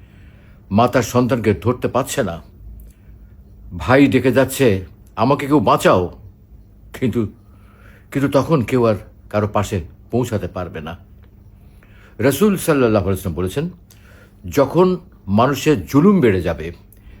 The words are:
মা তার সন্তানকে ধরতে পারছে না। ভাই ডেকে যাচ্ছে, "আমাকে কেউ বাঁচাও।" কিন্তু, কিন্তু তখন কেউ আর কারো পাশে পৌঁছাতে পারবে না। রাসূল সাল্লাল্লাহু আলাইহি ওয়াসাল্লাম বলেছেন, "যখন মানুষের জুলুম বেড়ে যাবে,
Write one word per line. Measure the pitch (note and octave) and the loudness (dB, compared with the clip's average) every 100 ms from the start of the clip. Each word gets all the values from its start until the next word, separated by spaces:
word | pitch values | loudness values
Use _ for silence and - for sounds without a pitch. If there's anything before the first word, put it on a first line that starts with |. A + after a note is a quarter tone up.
| - - - - - - - | -20 -20 -20 -20 -20 -20 -4
মা | G2 A#2+ | 0 2
তার | C3+ | 0
সন্তানকে | A2+ B2 B2 B2+ G#2+ | 0 0 0 0 0
ধরতে | F#2 A2+ B2 - | -2 -2 -4 -4
পারছে | A#2+ C3+ - | -4 -4 -4
না। | G2+ E2+ - - - - - - - - - - - - - F2 | -6 -8 -16 -20 -20 -20 -20 -20 -20 -20 -20 -20 -20 -20 -18 -8
ভাই | - C3+ C#3 | 2 4 6
ডেকে | B2 C3 | 4 2
যাচ্ছে, | B2 C3 - C3 F#2+ F#2 - - - | 2 0 2 2 0 -4 -18 -12 -4
"আমাকে | A#2 C#3 C#3 | -2 0 0
কেউ | D3 | 0
বাঁচাও।" | G#2 - F3+ G#2+ E2+ - - - - - - - - - | 2 2 4 2 0 -8 -20 -20 -20 -20 -20 -20 -20 -6
কিন্তু, | B2 A#2 G#2 - - - - - - - - | -4 -2 -6 -8 -20 -20 -20 -20 -20 -20 -10
কিন্তু | C#3+ C3+ | -4 0
তখন | C#3 C3 D#3 | 0 0 0
কেউ | A2+ B2+ A#2 | 0 0 0
আর | G#2 - - - | 0 -6 -20 -8
কারো | G#2 G#2 | -4 -2
পাশে | G#2+ G#2 G2 D#2 - - | -2 -4 -6 -8 -16 -6
পৌঁছাতে | A#2 C3 G#2 E2+ | -4 -4 -6 -8
পারবে | F#2+ F2 F#2+ | -10 -12 -12
না। | D2+ F2+ - - - - - - - - - - - - | -14 -16 -20 -20 -20 -20 -20 -20 -20 -20 -20 -20 -18 -2
রাসূল | A#2 C#3 G#3+ F#3+ | 0 2 2 0
সাল্লাল্লাহু | - D3 A#2+ G#2+ F#2 | 0 2 2 2 0
আলাইহি | F#2+ | -2
ওয়াসাল্লাম | F#2+ | -4
বলেছেন, | D#2+ F#2 C#3+ E3+ - - - - - - - F2+ | -4 -4 -4 -8 -10 -20 -20 -20 -20 -20 -20 -6
"যখন | C#3+ C3+ D#3+ F#3 F3+ - - - | 0 0 4 2 0 -8 -16 -2
মানুষের | G2+ B2+ C3+ D3+ C#3+ E2 | 0 2 0 0 0 0
জুলুম | C#3 F#3+ G3 | 4 4 6
বেড়ে | B2 F#2+ | 4 2
যাবে, | E2+ E2 E2 - - - - - | -2 -6 -8 -14 -20 -20 -20 -20